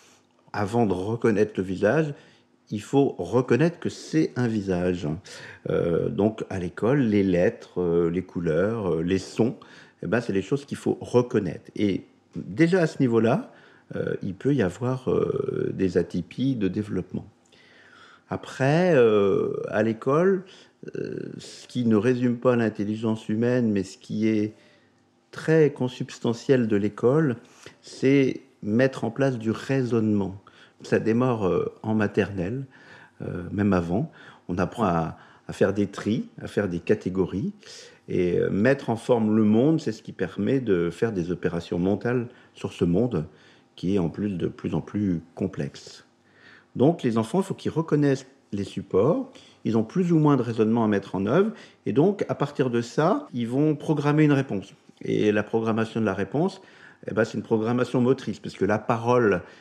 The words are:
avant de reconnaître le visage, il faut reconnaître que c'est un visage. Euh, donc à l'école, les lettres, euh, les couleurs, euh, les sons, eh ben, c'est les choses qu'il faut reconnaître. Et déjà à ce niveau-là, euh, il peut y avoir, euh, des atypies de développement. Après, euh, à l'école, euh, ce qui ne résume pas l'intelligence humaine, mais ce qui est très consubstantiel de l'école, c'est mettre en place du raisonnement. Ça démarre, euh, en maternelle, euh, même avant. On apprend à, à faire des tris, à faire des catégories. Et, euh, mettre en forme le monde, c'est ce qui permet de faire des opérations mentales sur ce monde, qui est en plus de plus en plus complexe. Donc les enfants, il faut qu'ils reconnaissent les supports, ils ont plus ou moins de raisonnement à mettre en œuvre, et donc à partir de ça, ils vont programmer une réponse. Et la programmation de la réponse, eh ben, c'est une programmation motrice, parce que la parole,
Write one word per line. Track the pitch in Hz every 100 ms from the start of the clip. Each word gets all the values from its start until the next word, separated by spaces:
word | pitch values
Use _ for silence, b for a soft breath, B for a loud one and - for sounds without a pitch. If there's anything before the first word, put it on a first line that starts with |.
| b b b _ _
avant | 104 98 120 107
de |
reconnaître | 90 101 117 117 101 107 -
le |
visage, | 92 90 101 147 151 139 B B B _ _
il | 107
faut | - 139 131 -
reconnaître | 87 120 131 120 170 170
que | 104
c'est | - - 160 - 127
un | 123
visage. | 110 98 87 90 90 76 80 B B B B -
Euh, | 87 87 80 87
donc | 90 104 107 -
à | 95
l'école, | 87 - 104 147
les | 113 104
lettres, | 95 87 98 - - 90
euh, | 87 85 85
les | 87
couleurs, | - - 85 78 101 117 92
euh, | 80
les | 87 95
sons, | - - 117 - B B B B
eh | 85
ben, | 117
c'est | 120
les | 98
choses | - 139
qu'il | - -
faut | - -
reconnaître. | - 123 123 110 87 - -
Et | - 104 90 - _ _ -
déjà | - 101 165 185
à | 160
ce | -
niveau-là, | 131 113 113 170 - B B B B -
euh, | - -
il | 101
peut | 87 131
y | 143
avoir, | 92 - 120 127 -
euh, | 87 82 - - - 76
des | - 92 87
atypies | 85 90 - - 135
de | 120 95
développement. | 95 104 98 - - - _ _ B B B B B B B _
Après, | 98 - - 135 160 185
euh, | 143 117 107 98 90 82 - -
à | 101
l'école, | 110 110 135 151 185 190 B B B _ -
euh, | - - - - -
ce | - - -
qui | 123
ne | 117 107
résume | 120 123 123 120
pas | 127
l'intelligence | 120 110 107 104 110 113 110 -
humaine, | 107 120 127 113
mais | 101
ce | 90 -
qui | - 107 110
est | 107 104 b b b b b b _ _
très | - - 160 147
consubstantiel | - 127 - 131 - 120 113 - 131 110
de | 101
l'école, | 104 - 120 151 151 113 B B B B
c'est | - - 131 139 131 - - _
mettre | 104 113 131 -
en | 117
place | 113 139 120
du | 110
raisonnement. | 107 - 135 123 117 110 104 90 101 B B B B
Ça | - 180
démarre, | 107 117 127 110 92
euh, | 85 - -
en | 110 110
maternelle, | 101 113 95 101 87 131 135 B B B B _
euh, | 92 90 90
même | 95 101
avant. | 92 85 98 160 B B B -
On | 90
apprend | 90 -
à, | 101 82 80 - B B -
à |
faire | 87 98
des | 104 101
tris, | - 104 107 - -
à | -
faire | 110 101
des | 87
catégories. | - 107 98 92 85 92 180 - B B B B -
Et, | 98 87 90
euh, | 87
mettre | 92 120 139 -
en | 110
forme | - 120 107 110
le |
monde, | 107 110 147 160
c'est | -
ce | 107
qui | -
permet | - 87 - 104 135
de | 113 87 85
faire | - 113
des | 98 85
opérations | 85 87 85 - 87
mentales | 92 101 120 123 117 B B
sur | - -
ce | -
monde, | 87 90 123 90 82 b b b b
qui | - 87 101
est |
en | 85
plus | - 104
de | 87 85
plus | - -
en | 82
plus | - 104 101 82 -
complexe. | - 101 - 71 - - - _ _ b b b b b -
Donc | 135 170
les | 127 113
enfants, | 110 180
il |
faut | 190
qu'ils | 123 -
reconnaissent | 151 160 147 143 135 - _ _
les | -
supports, | - 98 - 95 123 254 - B B B
ils | - 110
ont |
plus | 110 180 175
ou | 160
moins | 147 135
de |
raisonnement | 117 117 107 117
à | 107
mettre | 101 - 92
en | 101
œuvre, | 156 214 B B B -
et |
donc | 113 185 202 -
à | 131
partir | 139 - 127
de | 117
ça, | 120 - 165 285 -
ils | 151 113
vont | 131 151
programmer | 147 - 151 143 151
une | 151
réponse. | 135 131 101 - - - _
Et | 113 107 107
la | 104
programmation | 104 113 113 110 110 117
de | 107
la |
réponse, | 95 95 135 190 - B B B B -
eh |
ben, | 104
c'est | 113 110
une |
programmation | - 113 110 123 120 131
motrice, | 120 135 - 95
parce | - -
que |
la | 98 104
parole, | - 117 120 123 110 87 B B